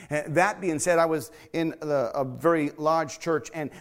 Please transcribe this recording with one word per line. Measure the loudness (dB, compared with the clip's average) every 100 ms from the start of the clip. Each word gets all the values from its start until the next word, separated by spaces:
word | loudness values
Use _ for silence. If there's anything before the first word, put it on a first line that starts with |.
| -6
Uh, | -6 0
that | 2 2 0
being | -2 0
said, | 2 4
I | 4
was | 0 -4 -16 -8
in | -4 -4 -4
the, | -2 0 0
a | -2
very | -4 0 2 2 0 -2
large | 0 0 0 -4
church, | -2 -2 -2
and | -8 -8 -8